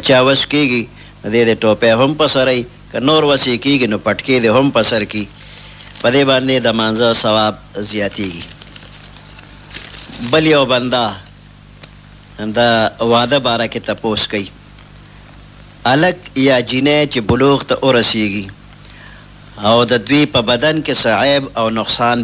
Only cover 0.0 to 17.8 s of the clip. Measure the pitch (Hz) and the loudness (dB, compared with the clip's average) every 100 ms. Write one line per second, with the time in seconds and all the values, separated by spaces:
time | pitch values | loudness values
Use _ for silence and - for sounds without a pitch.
0 | - 131 127 139 143 147 143 123 110 - | 2 4 4 2 0 0 0 0 -4 -12
1 | - - 101 113 113 110 110 104 117 113 | -20 -14 -2 2 2 2 2 2 4 4
2 | 135 151 151 135 131 127 117 - - - | 2 2 0 2 0 0 -4 -12 -10 -4
3 | 127 156 147 139 135 117 139 139 120 104 | 2 2 2 0 0 -2 0 0 0 -2
4 | 107 98 - 127 113 117 139 120 107 113 | -2 -4 0 0 2 2 2 2 0 -2
5 | 101 107 101 - - - - - - - | -4 -6 -8 -12 -20 -20 -20 -20 -20 -4
6 | 123 131 135 131 131 131 117 110 110 110 | 0 2 4 2 2 0 0 0 0 0
7 | 117 113 113 107 107 104 - - 104 104 | 0 0 0 2 0 -2 -12 -12 -8 -6
8 | 101 - 98 82 82 - - - - - | -6 -6 -8 -8 -14 -18 -20 -20 -20 -20
9 | - - - - - - - - - - | -20 -20 -20 -20 -20 -20 -18 -18 -16 -16
10 | - - 120 156 156 147 127 127 123 123 | -16 -10 -2 2 4 4 4 0 0 0
11 | 113 98 - - - - - - - - | -2 -4 -16 -20 -20 -20 -20 -20 -20 -20
12 | - - - - 107 110 120 113 110 - | -20 -20 -20 -12 -6 0 2 4 0 0
13 | 117 117 120 139 127 117 113 117 107 101 | 0 2 2 0 0 -2 -2 -6 -6 -6
14 | 113 107 - 107 98 - - - - - | -4 -4 -4 -6 -8 -14 -20 -20 -20 -20
15 | - - - - - - - - 120 135 | -20 -20 -20 -20 -20 -20 -20 -8 -2 2
16 | 180 180 - - 135 127 113 127 143 147 | 2 -2 -8 -2 2 2 0 -2 0 2
17 | 147 127 104 120 135 139 - 127 | 0 -2 -2 2 2 2 0 -2